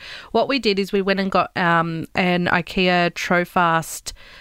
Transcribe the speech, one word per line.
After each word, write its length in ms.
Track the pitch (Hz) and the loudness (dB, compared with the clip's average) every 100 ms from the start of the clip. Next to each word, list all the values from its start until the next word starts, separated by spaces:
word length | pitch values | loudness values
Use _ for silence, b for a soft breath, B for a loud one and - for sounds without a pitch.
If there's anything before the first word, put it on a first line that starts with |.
| B B B | B B B
what 140 | 226 240 | 0 2
we 120 | 269 | 0
did 200 | 214 196 | 0 0
is 140 | 190 | 0
we 80 | 202 | -2
went 200 | 190 196 | 0 0
and 100 | 190 | 2
got, 260 | 185 - - | 0 0 0
um, 500 | 175 170 165 160 - | 2 2 0 -4 -4
an 340 | - 180 180 175 | -2 0 0 0
ikea 680 | 175 - - 180 175 175 | -2 -2 0 2 2 0
Trofast, 1000 | - - 175 175 190 170 165 156 - - B B B | -4 -2 0 0 0 2 0 -4 -12 -14 B B B